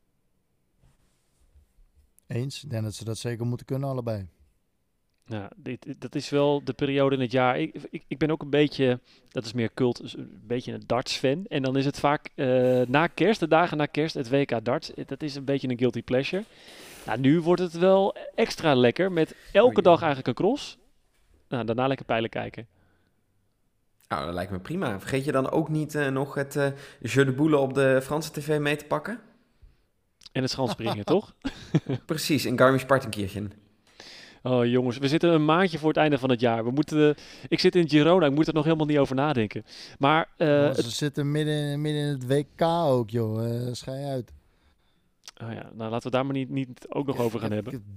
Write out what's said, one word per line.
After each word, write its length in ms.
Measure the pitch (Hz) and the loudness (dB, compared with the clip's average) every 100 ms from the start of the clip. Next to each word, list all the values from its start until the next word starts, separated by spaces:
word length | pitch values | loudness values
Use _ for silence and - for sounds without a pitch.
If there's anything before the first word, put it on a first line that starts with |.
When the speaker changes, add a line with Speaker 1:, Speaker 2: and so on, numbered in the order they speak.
| _ _ _ _ _ _ _ _ _ _ _ _ _ _ _ _ _ _ _ _ _ _ - | _ _ _ _ _ _ _ _ _ _ _ _ _ _ _ _ _ _ _ _ _ _ -10
Speaker 1:
Eens, 360 | 117 131 - 139 | -6 -6 -8 -8
ik 60 | |
denk 120 | 113 | -6
dat 120 | 110 101 | -6 -8
ze 100 | 104 | -8
dat 140 | 110 | -8
zeker 280 | 123 117 120 | -8 -6 -4
moeten 200 | 120 - | -6 -6
kunnen, 220 | 135 139 | -6 -4
allebei. 380 | 131 117 107 92 - _ _ _ _ _ _ _ _ - | -6 -4 -6 -8 -16 _ _ _ _ _ _ _ _ -12
Speaker 2:
Ja, 260 | 110 101 - | -10 -10 -14
dit, 380 | 135 123 - 135 | -12 -12 -12 -12
dat 140 | 123 147 | -10 -8
is 140 | 135 | -2
wel 360 | 143 143 143 131 | 2 2 2 -2
de 80 | |
periode 420 | - 143 139 139 135 | -4 -2 2 2 2
in 60 | |
het 100 | 127 | 0
jaar. 260 | 127 127 135 | 2 2 2
Ik, 160 | 156 - - | -2 -6 -14
ik, 140 | 170 - | -14 -12
ik 100 | 139 | -4
ben 120 | 156 | -2
ook 120 | 160 | -2
een 80 | 147 | 0
beetje, 500 | 143 151 - 131 123 - _ _ | 2 2 2 0 0 -4 _ _
dat 160 | - 117 | -8 -6
is 80 | |
meer 180 | 123 113 - | -4 -4 0
cult, 260 | 127 120 | 0 0
dus 160 | - - | -8 -14
een 240 | 127 - 110 | -16 -16 -8
beetje 260 | 120 123 | -8 -6
een 100 | 113 107 | -10 -4
darts-fan. 600 | 117 131 - 135 147 196 | -4 -2 -2 0 0 -2
En 160 | 147 | -4
dan 140 | 131 135 | 0 0
is 80 | 139 | 0
het 140 | - | 0
vaak, 300 | 147 151 - - | 0 0 -2 -4
eh, 460 | 135 127 127 127 123 | 0 2 4 2 2
na 180 | 135 165 | 2 0
kerst, 340 | - 165 220 | 2 0 2
de 80 | 165 | 2
dagen 280 | 160 170 156 | 4 4 0
na 100 | 147 | -2
kerst, 280 | - 156 151 | -2 -4 -4
het 140 | 120 | -2
W 160 | 139 139 | 0 0
K 200 | 117 110 | -2 -2
darts. 300 | 143 - - | -4 -4 -12
Eh, 120 | 135 | -10
dat 160 | 139 | -8
is 120 | 156 139 | -8 -6
een 100 | 135 | -2
beetje 240 | 139 131 | -2 -2
een 100 | 120 | 0
guilty 240 | 123 117 | 0 0
pleasure. 420 | - 127 139 180 220 - - - - - - | -2 -2 0 -4 -8 -14 -20 -20 -20 -16 -6
Nou, 120 | 113 | 0
nu 200 | 131 160 | 4 4
wordt 220 | 165 175 | 4 2
het 100 | 180 165 | 0 2
wel 380 | 185 190 196 - - - | 4 6 4 -2 -6 -2
extra 400 | 226 - 165 131 | -2 0 2 6
lekker 380 | 123 117 185 | 6 4 0
met 220 | 175 156 - - | 0 -2 -4 0
elke 220 | 196 240 208 | 4 6 6
Speaker 3:
Oei. 80 | |
Speaker 2:
dag 160 | 190 170 | 6 6
eigenlijk 300 | 165 135 131 | 4 -2 -2
een 60 | 120 170 | 0 0
cross. 340 | 285 - - _ _ _ _ _ _ _ | 0 -4 -18 _ _ _ _ _ _ _
Nou, 160 | 127 113 | -6 -4
daarna 220 | 117 131 | 0 0
lekker 200 | 135 - | -2 -2
pijlen 240 | 113 113 | -2 -2
kijken. 360 | - 113 113 113 _ _ _ _ _ _ _ _ _ _ _ _ _ _ | -6 -10 -12 -18 _ _ _ _ _ _ _ _ _ _ _ _ _ _
Speaker 3:
Nou, 160 | 85 71 | -8 -6
dat 100 | 87 | -6
lijkt 160 | 87 | -6
me 80 | 92 | -8
prima. 400 | - 170 160 98 | -8 -6 -6 -6
Vergeet 240 | - 135 139 | -6 -4 -2
je 80 | |
dan 180 | 135 131 | -2 0
ook 180 | - 151 | -2 -2
niet, 260 | 156 151 151 | -2 -2 -2
eh, 140 | 139 | -2
nog 260 | 135 139 143 | -2 -4 -4
het, 220 | 139 147 | -6 -2
eh, 100 | 139 139 - - | -2 -4 -12 -12
Jeu 240 | 117 117 139 | -2 2 2
de 80 | |
Boule 240 | 123 156 147 | 2 2 2
op 160 | 135 131 | 2 2
de 260 | 135 131 | 4 2
Franse 280 | 131 151 156 | 0 -4 -6
T 80 | - 143 | -8 -4
V 140 | 151 | -2
mee 180 | 147 147 | 0 -4
te 80 | - | -4
pakken? 360 | 147 151 233 - _ _ _ - _ _ _ _ _ - | -6 -4 -10 -14 _ _ _ -20 _ _ _ _ _ -10
Speaker 2:
En 100 | - | -6
het 80 | 131 | -4
schanspringen, 540 | - 127 - 110 98 104 | -2 -4 -2 -4 -4 0
<laughs> 40 | 175 | 0
toch? 200 | - - - - - 156 - 131 - | 0 -8 -10 -10 -4 -2 -2 -6 -6
Speaker 3:
Precies, 380 | 156 - 151 113 | -6 0 0 0
in 140 | 120 | 4
Garmisch-Partenkirchen. 920 | 127 135 131 135 117 107 98 98 101 - _ _ _ - - - - - 127 | 4 4 2 0 0 -6 -6 -6 -10 -12 _ _ _ -20 -20 -20 -20 -10 -2
Speaker 2:
Oh, 180 | 127 120 | 2 4
jongens, 320 | 123 127 120 | 2 2 0
we 100 | 143 | 0
zitten 220 | 160 170 | 2 4
een 120 | 165 151 | 4 4
maandje 340 | 160 190 156 | 4 2 0
voor 100 | 156 | 0
het 80 | 151 | 2
einde 200 | 156 139 | 2 2
van 120 | 131 | 2
het 100 | 123 | 2
jaar. 240 | 120 117 113 | 2 2 0
We 60 | |
moeten, 380 | 135 151 156 151 147 | -2 0 4 4 2
eh, 60 | - - - | -6 -20 -6
ik 120 | 170 | 0
zit 140 | 185 180 | 2 4
in 120 | 165 | 4
Girona, 380 | 147 151 185 151 | 6 6 6 6
ik 60 | 139 | 4
moet 120 | 160 | 2
er 80 | 160 | 2
nog 100 | 147 | 2
helemaal 220 | 160 151 | 2 2
niet 120 | 147 | 2
over 160 | 135 131 | 2 2
nadenken. 500 | 147 131 107 - - - - - | 0 0 -2 -4 -14 -16 -20 0
Maar, 300 | 139 156 175 - | 2 4 0 0
eh, 120 | 160 | 2
Speaker 1:
Oh, 140 | 147 143 | 4 4
Speaker 2:
het 100 | 135 | 2
Speaker 1:
ze 140 | 117 | -2
zitten 400 | 110 147 143 143 | -4 -4 -2 -2
midden 240 | 151 151 151 | -2 -2 -2
in, 260 | 147 143 | -2 -4
midden 220 | 151 151 | -4 -2
in 60 | 147 | -2
het 180 | 143 123 | -4 0
W 160 | 139 147 - | 0 0 -2
K 60 | |
ook, 480 | 170 170 165 127 113 | 0 2 2 2 0
joh. 560 | 117 110 110 117 117 123 | -2 -2 -2 -4 -4 -6
Eh, 80 | 123 | -8
schei 300 | - 135 143 | -10 -10 -6
uit. 280 | 135 113 - _ _ _ _ _ _ _ _ - - | -6 -8 -16 _ _ _ _ _ _ _ _ -20 -16
Speaker 2:
Oh 100 | 117 | -14
ja, 180 | 107 - 107 | -12 -14 -12
nou, 160 | 110 | -6
laten 200 | 113 123 | -6 -2
we 60 | 127 | 0
daar 80 | 135 | 0
maar 80 | 139 | -2
niet, 140 | 131 | -4
niet 380 | 139 127 123 - | -4 -6 -10 -8
ook 180 | - 139 | -4 -4
nog 120 | 135 | -2
over 200 | 117 110 | -2 -2
gaan 100 | 107 | -2
Speaker 1:
Ik 60 | 104 | -4
Speaker 2:
hebben. 180 | 107 | -6
Speaker 1:
heb 100 | 131 101 | -10 -14